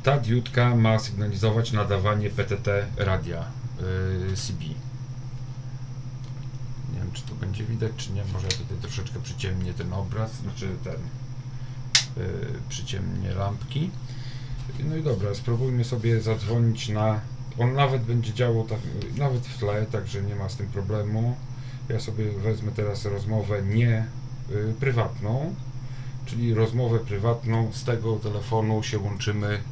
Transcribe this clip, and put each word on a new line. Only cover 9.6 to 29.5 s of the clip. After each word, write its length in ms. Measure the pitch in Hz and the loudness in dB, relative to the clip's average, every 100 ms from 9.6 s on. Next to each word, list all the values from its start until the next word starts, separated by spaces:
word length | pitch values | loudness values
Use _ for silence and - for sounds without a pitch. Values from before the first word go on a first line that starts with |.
| 90 | -2
ten 200 | 87 87 | -2 -2
obraz, 420 | 95 92 101 110 - | -2 -2 -2 -2 -4
znaczy 340 | 98 - 95 92 | -6 -4 -4 -4
ten, 160 | 92 - - - - - - - - - - - - - | -4 -6 -6 -8 -8 -8 -8 -8 -8 -8 2 2 2 -4
yy, 60 | 92 90 - - - | -2 -2 -4 -4 -6
przyciemnię 640 | - - 95 92 92 92 | -6 -6 -4 -2 -2 -2
lampki. 580 | 92 98 104 131 139 180 - - - - - - - - - | 0 0 -2 -4 -2 -2 -2 -8 -8 -8 -8 -6 -6 -4 -4
No 160 | 151 160 | -2 0
i 80 | |
dobra, 320 | 147 107 101 98 | 0 0 0 0
spróbujmy 480 | - 117 131 123 | 0 2 2 2
sobie 380 | 117 117 113 113 | 2 2 4 4
zadzwonić 680 | 104 107 98 117 117 110 - | 4 0 2 4 4 4 0
na, 300 | 107 110 110 - - - 113 | 2 4 2 -2 -8 -6 2
on 140 | 123 | 2
nawet 300 | 131 139 131 | 6 4 4
będzie 300 | 110 120 107 | 2 2 2
działał 340 | 120 120 113 110 | 2 4 4 2
tak, 120 | 107 - 95 95 110 | -2 -4 -4 -4 0
nawet 300 | 139 123 - | 2 2 -2
w 100 | - | -2
tle, 280 | 104 104 107 | 0 2 0
także 360 | 107 95 98 | -2 -2 -2
nie 140 | 101 101 | -2 -2
ma 140 | 98 | -4
z 60 | - | -4
tym 120 | 107 | -4
problemu. 680 | 101 95 107 104 110 120 127 - - - - - | -2 0 0 2 2 2 0 -6 -8 -8 -8 -2
Ja 100 | 110 | -2
sobie 320 | - 104 104 | -2 -2 0
wezmę 400 | 98 104 104 107 | 0 0 0 0
teraz 340 | 101 104 98 104 | 0 0 0 -2
rozmowę 580 | 101 98 110 98 104 | -2 0 0 2 0
nie, 420 | 98 107 117 113 113 - - - - | 2 4 6 4 2 -4 -8 -6 -4
y, 220 | 104 107 110 | -2 0 2
prywatną, 760 | 135 117 101 - 101 123 156 196 - - - - - - - | 2 4 2 0 0 0 0 -4 -6 -8 -8 -6 -6 -6 -4
czyli 280 | 113 117 | 0 2
rozmowę 460 | 110 113 120 120 113 | 4 4 4 4 2
prywatną 720 | - 101 110 117 113 113 110 | 2 2 2 2 2 2 2
z 100 | - | 0
tego 320 | - 113 110 107 | 0 0 2 0
telefonu 680 | 107 104 98 110 110 110 | 0 -2 0 2 4 2
się 160 | 104 107 | 2 0
łączymy 640 | 101 101 - 104 104 | 0 0 0 0 0